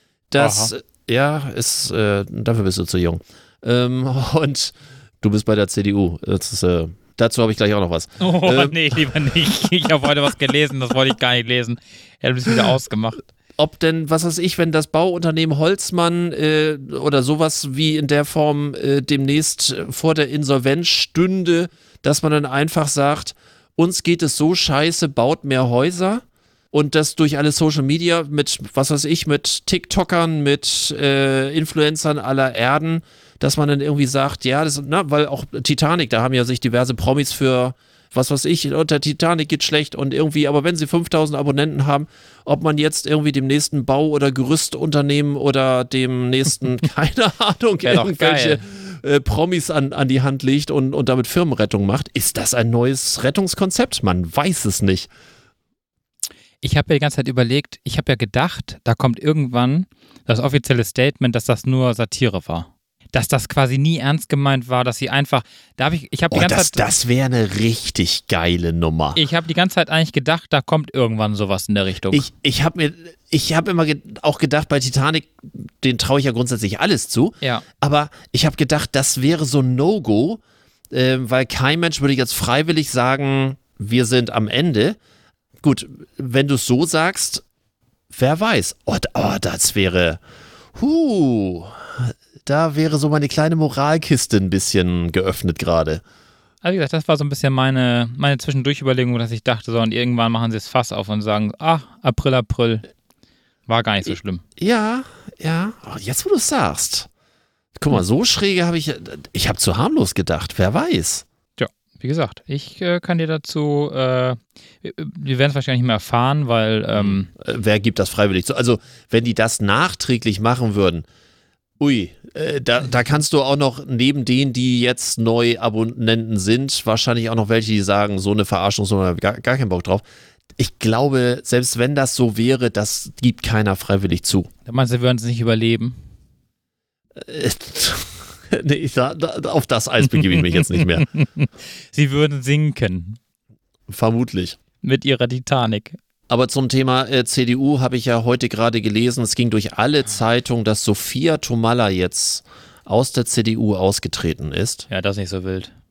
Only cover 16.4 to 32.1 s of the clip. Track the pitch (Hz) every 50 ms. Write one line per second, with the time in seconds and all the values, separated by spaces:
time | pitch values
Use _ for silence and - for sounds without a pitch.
16.4 | 156 156 156 156 156 156 151 143 135 151 143 135 135 151 143 135 123 135 151 151
17.4 | 165 156 - - - 139 131 139 160 156 156 151 151 139 147 147 147 - - 160
18.4 | 151 151 147 147 147 147 135 - - 139 139 143 131 - 147 139 135 135 143 156
19.4 | 151 - - - - - 131 - 85 - 131 - - 160 156 156 147 123 143 151
20.4 | 147 131 139 131 120 135 139 165 170 - - - - - - 156 180 185 190 190
21.4 | 180 175 170 165 175 170 - _ _ _ - _ - 143 147 - - 156 151 151
22.4 | 147 131 131 143 151 160 - 165 151 139 - 143 139 143 151 - - - - _
23.4 | _ _ _ _ _ _ _ - 165 175 - - - 170 175 170 160 147 - -
24.4 | 151 160 180 175 - - 143 139 151 170 165 - 170 147 135 - 117 135 160 -
25.4 | - 139 131 127 127 120 120 123 135 175 180 175 185 190 214 247 - _ _ _
26.4 | _ _ _ _ _ _ - 151 147 143 - 156 151 - - - 160 147 151 143
27.4 | 147 151 143 - 165 156 147 147 135 135 151 165 175 170 170 170 156 143 147 147
28.4 | 143 - - - - - - - 135 - 156 139 151 143 165 - - 156 147 143
29.4 | - - - - - - 190 180 - - - 196 180 - 185 170 165 165 160 151
30.4 | 143 139 147 156 - - - - - - 151 - 143 139 139 139 135 135 135 135
31.4 | 135 135 151 160 160 - - 160 151 151 156 151 - 156